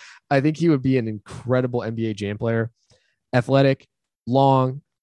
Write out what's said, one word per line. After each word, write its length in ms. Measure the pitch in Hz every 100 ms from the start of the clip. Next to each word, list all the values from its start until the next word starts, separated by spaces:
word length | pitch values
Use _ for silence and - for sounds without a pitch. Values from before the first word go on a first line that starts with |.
| - - -
I 100 | 139
think 160 | 139 156
he 120 | 170
would 140 | 147
be 160 | 131 131
an 80 | 110
incredible 800 | 107 - - 117 127 127 120
N 100 | 107
B 120 | 113 113
A 40 |
Jam 220 | 104 101 104
player. 320 | 117 113 117 - _ _ _ _ _
Athletic, 540 | 127 120 135 139 135 _ _ _ _ -
long, 560 | 127 135 135 131 135 - _